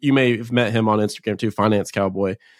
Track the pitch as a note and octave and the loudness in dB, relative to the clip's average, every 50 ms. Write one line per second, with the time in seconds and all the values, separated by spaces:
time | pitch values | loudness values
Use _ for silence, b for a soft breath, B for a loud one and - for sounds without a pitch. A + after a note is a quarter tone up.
0 | - C#3 C3+ C3+ C3 B2 A#2+ A2 A#2 A#2+ A#2+ B2 A#2+ G#2 A#2 A2+ A2 A2 G#2+ G#2+ | 0 2 2 4 4 2 2 0 -4 -2 0 0 0 2 2 0 2 2 2 2
1 | G#2 G#2 - - - A2 G2+ F#2+ - G#2+ - - G2+ G#2+ G#2+ G2+ F#2 - - G#2 | 0 -2 -4 -6 -6 -6 -4 -2 -4 -4 -2 0 0 2 2 0 -2 -2 -4 -2
2 | G2 F#2+ F#2+ G2 G2 F#2+ F#2 - b b b b | -2 -2 -2 -2 -4 -4 -4 -6 b b b b